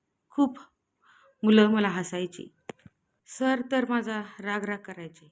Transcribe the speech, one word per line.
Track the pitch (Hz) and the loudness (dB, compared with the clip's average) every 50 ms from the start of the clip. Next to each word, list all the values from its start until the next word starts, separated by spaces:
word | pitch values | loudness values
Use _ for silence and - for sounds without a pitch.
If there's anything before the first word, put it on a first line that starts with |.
| _ _ _ _ _ _ - | _ _ _ _ _ _ 0
खूप | - 285 254 - - - - _ _ _ _ _ _ _ _ - _ _ _ _ - - | 2 2 2 2 -6 -18 -20 _ _ _ _ _ _ _ _ -20 _ _ _ _ -2 2
मुलं | 214 214 214 208 208 | 6 8 8 8 6
मला | 220 214 208 196 | 6 2 2 0
हसायची. | 175 185 175 - 180 180 180 175 175 - - - _ _ _ - - _ _ - _ _ _ _ _ _ _ - | 0 -2 -4 -4 -4 -6 -6 -6 -8 -12 -16 -18 _ _ _ -18 -18 _ _ -20 _ _ _ _ _ _ _ -16
सर | - - 262 262 262 247 247 247 269 | -8 -2 0 0 0 0 -2 -2 0
तर | 262 247 247 | 0 0 0
माझा | 240 233 214 226 220 214 208 196 - - | 0 -2 -2 -2 -6 -6 -8 -10 -14 -12
राग | 196 202 202 208 196 | -8 -4 -4 -4 -4
राग | 202 208 202 | -4 -6 -8
करायचे. | 202 196 185 180 170 160 156 - 160 151 | -8 -14 -16 -14 -14 -16 -16 -20 -20 -20